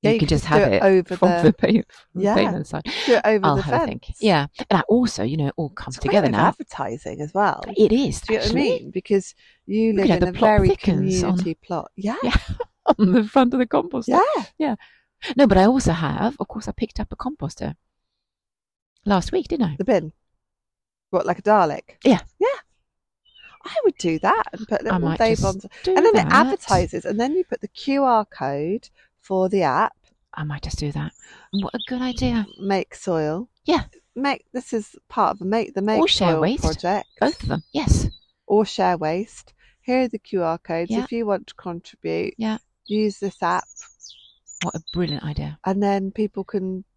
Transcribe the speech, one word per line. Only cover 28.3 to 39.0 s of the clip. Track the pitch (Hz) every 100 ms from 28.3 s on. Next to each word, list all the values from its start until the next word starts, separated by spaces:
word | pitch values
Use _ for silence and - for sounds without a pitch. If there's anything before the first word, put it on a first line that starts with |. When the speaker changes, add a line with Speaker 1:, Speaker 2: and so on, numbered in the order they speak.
| - 135 143 156 208 - _ _ _
Speaker 1:
for | _ 190 185
the | 196
app. | 156 131 220 _ _ _ _
Speaker 2:
I | -
might | 151 147
just | - -
do | 147
that. | 143 156 _ - - _
What | 196 196
a | 240 -
good | 254
idea. | 254 240 254 233 202 -
Speaker 1:
Make | 196 196 -
Soil. | - - 165 151 160 240 _
Speaker 2:
Yeah. | - 302 - _ _
Speaker 1:
Make, | - 277 269 _
this | 254 -
is | 226 208 - _
part | - 208
of | -
the | 185
Make, | 220 220
the | -
Make | 202 220
Speaker 2:
Or | 320
share | - 180
Speaker 1:
Soil | 160
Speaker 2:
waste. | 160 285
Speaker 1:
project. | 160 160 175 196 - _
Speaker 2:
Both | 233 339
of | -
them, | - -
yes. | - 277 - - - _ _ -
Speaker 1:
Or | 208 208
share | - 185
waste. | 175